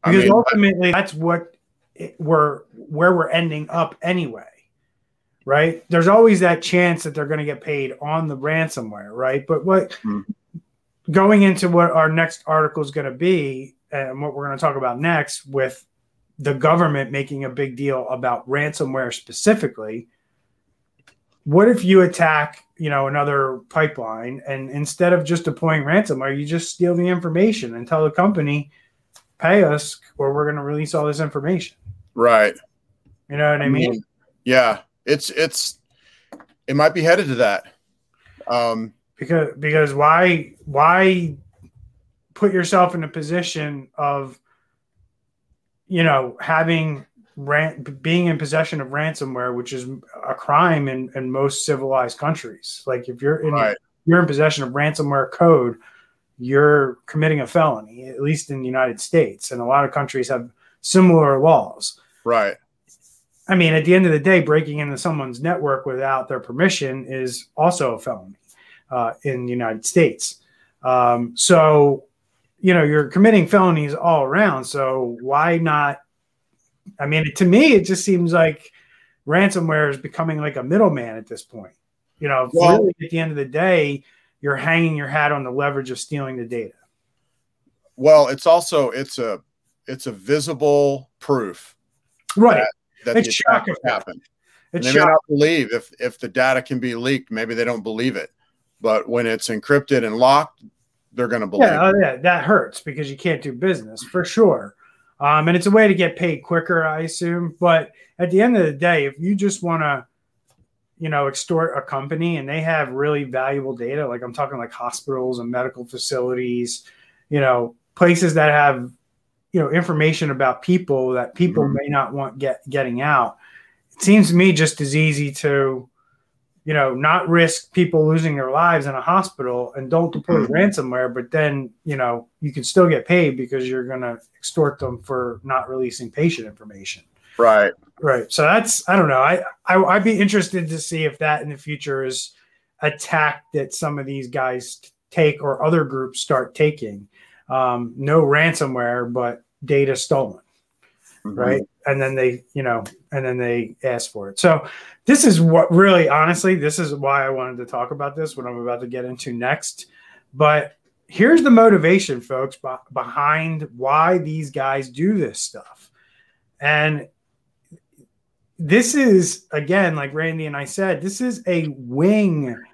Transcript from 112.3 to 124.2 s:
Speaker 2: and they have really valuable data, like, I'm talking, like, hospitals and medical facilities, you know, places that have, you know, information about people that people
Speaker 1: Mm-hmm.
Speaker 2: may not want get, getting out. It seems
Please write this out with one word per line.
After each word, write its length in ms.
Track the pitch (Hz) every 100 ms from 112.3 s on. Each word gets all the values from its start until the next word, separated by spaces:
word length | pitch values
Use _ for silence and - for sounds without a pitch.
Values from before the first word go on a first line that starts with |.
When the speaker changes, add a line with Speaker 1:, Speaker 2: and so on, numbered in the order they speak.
| 160
Speaker 2:
and 100 | 135
they 140 | 156
have 280 | 160 160 139
really 360 | 127 147 147 135
valuable 500 | 127 131 139 135 120
data, 320 | 120 143 143
like, 140 | 120
I'm 120 | 123
talking, 240 | 120 139 139
like, 140 | 117
hospitals 680 | - 123 - - 131 127 123
and 120 | 117
medical 340 | 123 127 123 120
facilities, 1000 | 127 - 131 123 127 123 120 120 - _ _ _ _ _
you 120 | 147
know, 340 | 135 123 120 _ _
places 400 | - 175 175 180 156
that 160 | 151
have, 380 | 147 143 127 123 _ _ _ _ _ _
you 80 | 180
know, 100 | 147
information 640 | 160 170 156 156 156 151
about 300 | 131 131 123
people 500 | - 180 180 135 127
that 240 | 127 120 -
people 280 | 180 -
Speaker 1:
Mm-hmm. 120 | 139 139
Speaker 2:
may 120 | 143
not 260 | 143 131
want 260 | 139 135 139
get, 220 | 135 127 -
getting 320 | 139 131 120
out. 360 | 147 139 117 - _ - _ _ _
It 80 | _
seems 280 | 190 214